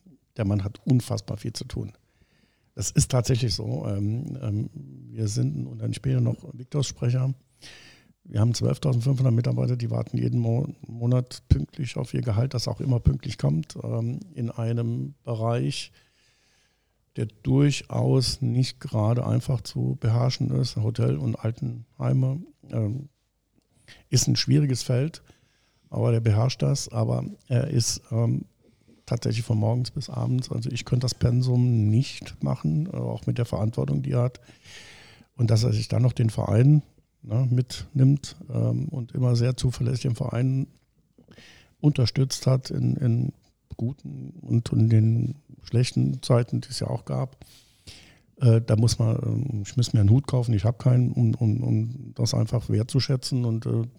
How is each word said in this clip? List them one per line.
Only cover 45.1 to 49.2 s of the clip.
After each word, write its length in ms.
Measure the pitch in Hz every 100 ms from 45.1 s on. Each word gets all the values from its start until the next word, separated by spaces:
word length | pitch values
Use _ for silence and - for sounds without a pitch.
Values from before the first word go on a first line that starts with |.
| 117 120 143 - -
schlechten 580 | - 117 127 127 135 131
Zeiten, 400 | - 120 120 120
die 80 | -
es 100 | 120
ja 80 | -
auch 180 | 123 -
gab. 320 | 131 135 - - - _ _ - - - _ _ -
Äh, 200 | 127 113
da 160 | 120 110
muss 220 | 117 -
man, 180 | 113 117